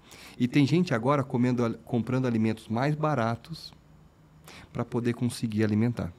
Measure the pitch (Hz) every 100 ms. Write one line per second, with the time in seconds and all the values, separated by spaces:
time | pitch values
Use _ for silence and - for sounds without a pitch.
0 | - - - - 123 147 131 165 175 117
1 | 120 143 131 123 123 123 117 113 - 120
2 | 110 127 127 113 110 110 - 110 143 151
3 | 151 135 113 117 - 160 - - - -
4 | - _ - - - - - 123 120 123
5 | 120 117 120 - 117 107 107 104 120 117
6 | 87